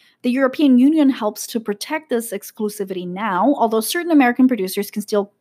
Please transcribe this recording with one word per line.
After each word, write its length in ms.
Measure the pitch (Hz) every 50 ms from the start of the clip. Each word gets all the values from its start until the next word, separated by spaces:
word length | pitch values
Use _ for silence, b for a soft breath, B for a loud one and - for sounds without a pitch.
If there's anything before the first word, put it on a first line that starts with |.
| b b b b -
The 60 | 247
European 460 | 240 262 277 262 262 - 311 277 254 240
Union 320 | 254 285 320 320 294 269
helps 380 | 254 - 233 214 214 - - -
to 120 | - 240
protect 500 | 226 - 202 202 - - 302 311 311 -
this 220 | 254 233 233 233 190
exclusivity 760 | 202 - - - - 214 208 202 - 196 190 196 180 180 180
now, 480 | 175 185 220 220 190 175 202 262 285 -
although 220 | 233 220 220 220
certain 320 | 220 - - 349 349 339
American 360 | 330 285 262 240 240 - 254 254
producers 440 | 254 214 185 185 - 202 202 -
can 100 | - 214 202
still 280 | - 214 202 196 202 _ _